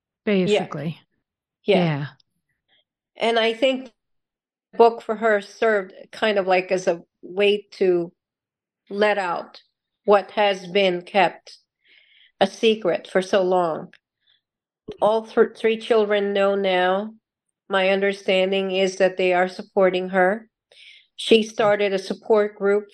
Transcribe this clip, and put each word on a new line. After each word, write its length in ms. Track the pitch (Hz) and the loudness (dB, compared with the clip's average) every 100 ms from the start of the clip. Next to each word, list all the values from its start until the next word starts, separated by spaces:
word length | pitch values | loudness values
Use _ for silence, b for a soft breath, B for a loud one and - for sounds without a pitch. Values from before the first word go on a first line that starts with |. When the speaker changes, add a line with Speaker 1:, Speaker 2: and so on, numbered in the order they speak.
| _ _ | _ _
Speaker 1:
Yeah. 80 | 214 | -2
Speaker 2:
basically. 640 | 196 185 208 - 151 156 - _ _ _ _ _ _ | 0 0 -2 -2 -8 -8 -10 _ _ _ _ _ _
Speaker 1:
Yeah. 120 | - 185 | 0 0
Speaker 2:
Yeah. 300 | 170 143 147 - _ _ _ _ _ _ _ _ _ - | 0 -2 -8 -14 _ _ _ _ _ _ _ _ _ -6
Speaker 1:
And 220 | 226 233 | -2 0
I 140 | 226 | -2
think 400 | 226 269 262 262 _ _ _ _ _ _ _ _ | 0 -2 -2 -8 _ _ _ _ _ _ _ _
the 60 | - | 4
book 240 | 233 233 | 4 4
for 140 | - 220 | -6 -2
her 240 | 226 202 | 0 0
served 500 | 196 - 226 208 185 - - | -2 -2 0 0 -4 -14 -20
kind 260 | - 220 202 | -4 0 0
of, 80 | 185 | 2
like, 260 | 185 180 | 0 0
as 140 | 185 185 | -2 -2
a 160 | 170 - _ | -4 -8 _
way 460 | - 185 202 208 - | -10 0 0 0 -6
to 400 | - 190 175 170 _ _ _ _ _ _ _ _ | -2 0 0 -2 _ _ _ _ _ _ _ _
let 300 | 202 208 202 | -2 0 0
out 420 | 180 165 - - _ _ _ _ | -2 -6 -10 -20 _ _ _ _
what 260 | - 202 190 | 2 2 2
has 360 | 220 202 190 180 | 0 0 0 -4
been 360 | 196 190 175 | 0 0 -2
kept 560 | 175 202 165 - - - _ _ b b b b b _ | -2 0 0 -2 -18 -20 _ _ b b b b b _
a 60 | 196 | -4
secret 600 | - 226 220 185 - - | 0 0 0 -2 -4 -4
for 140 | 190 | -4
so 220 | 185 202 | -2 0
long. 500 | 185 185 170 151 175 _ _ _ _ _ _ _ _ _ - - | 0 0 -2 -6 -12 _ _ _ _ _ _ _ _ _ -20 -2
All 240 | 208 226 220 | 0 0 -2
th-, 220 | 240 220 | 0 0
three 220 | - 220 220 | 0 -4 -4
children 560 | - 226 208 208 202 | 0 0 2 0 0
know 220 | 202 196 | 0 0
now. 580 | 196 196 180 185 190 220 220 _ _ _ _ - | 0 0 0 0 -2 -4 -14 _ _ _ _ -4
My 220 | 190 185 | 0 2
understanding 800 | 196 202 196 - 185 190 196 190 | 2 0 -2 -2 0 0 -2 -2
is 260 | 185 190 185 | -2 -2 0
that 220 | 185 185 | 0 2
they 160 | 185 | 0
are 140 | 180 185 | 0 -2
supporting 600 | 196 - 202 185 185 185 | -6 -6 0 0 0 -2
her. 380 | 190 180 226 - _ _ B B B B - | 0 2 0 -10 _ _ B B B B -14
She 260 | - 226 | 2 4
started 500 | 220 - 208 208 208 | 4 0 2 2 0
a 60 | 190 | -2
support 580 | 190 196 - 214 208 - | -4 -10 0 0 0 -2
group 300 | 196 208 208 | 0 0 -2